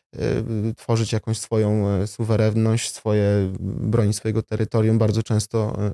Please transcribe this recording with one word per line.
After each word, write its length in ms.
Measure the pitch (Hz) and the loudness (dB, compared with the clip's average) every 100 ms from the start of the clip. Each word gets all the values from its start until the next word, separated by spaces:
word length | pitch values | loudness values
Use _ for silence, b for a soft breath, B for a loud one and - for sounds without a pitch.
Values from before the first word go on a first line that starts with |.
| _ - | _ -6
e, 60 | |
e, 520 | 113 113 113 107 110 | -2 -2 -2 -2 -4
tworzyć 400 | - - 113 107 | -4 -2 0 0
jakąś 260 | 113 - 110 | -2 -2 -6
swoją, 480 | - 110 104 107 101 | -2 0 2 2 2
e, 180 | 98 101 | 0 -2
suwerenność, 840 | - 113 107 110 113 110 113 - | -4 -2 2 2 2 2 2 -2
swoje, 600 | - 110 107 101 101 95 95 | -6 -2 2 2 2 0 -4
broń 540 | 95 110 107 113 104 | -6 -4 0 2 2
swojego 280 | 104 110 110 | 0 -2 -2
terytorium, 540 | - 110 110 113 110 113 | -2 -4 0 2 2 4
bardzo 260 | 110 101 | 2 2
często, 540 | - 107 107 113 107 101 101 | 0 -2 0 -2 -2 -2 -4